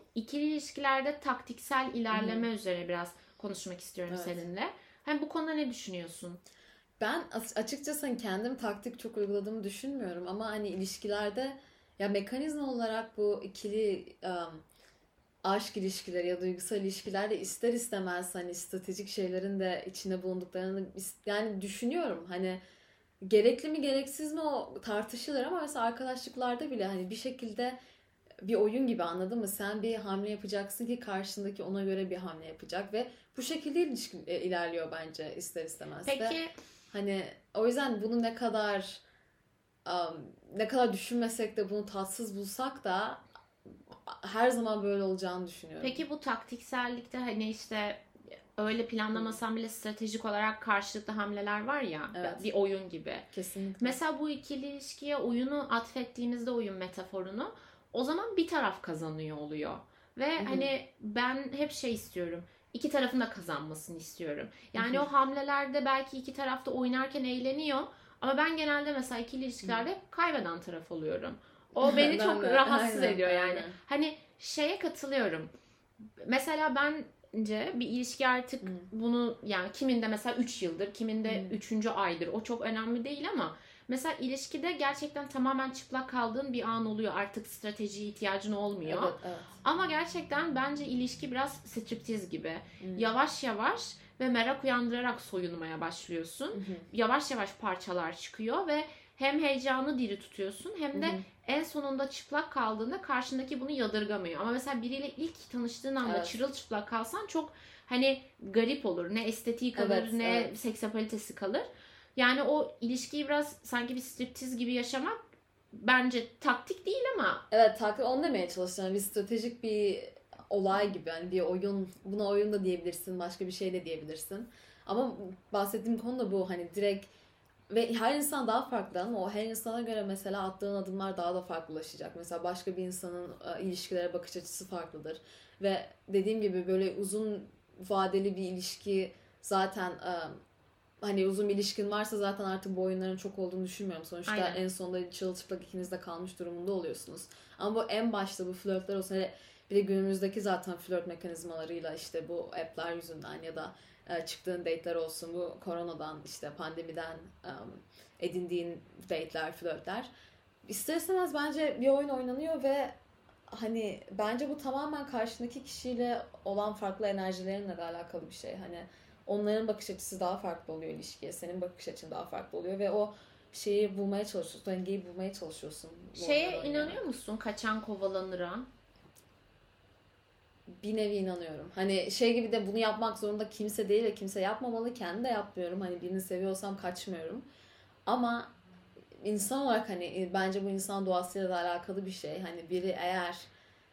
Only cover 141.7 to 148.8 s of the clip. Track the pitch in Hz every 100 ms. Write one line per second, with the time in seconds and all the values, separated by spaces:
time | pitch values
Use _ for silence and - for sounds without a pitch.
141.7 | - 202 208 - 214 196 196 190 190 190
142.7 | 185 185 185 185 190 202 196 180 185 185
143.7 | - 196 160 160 175 185 214 185 175 185
144.7 | 185 180 185 175 - 190 180 - 185 -
145.7 | 185 180 180 180 170 185 - 175 175 180
146.7 | 196 165 - - 165 - - - - 208
147.7 | 220 226 214 233 208 190 - 180 185 196
148.7 | 190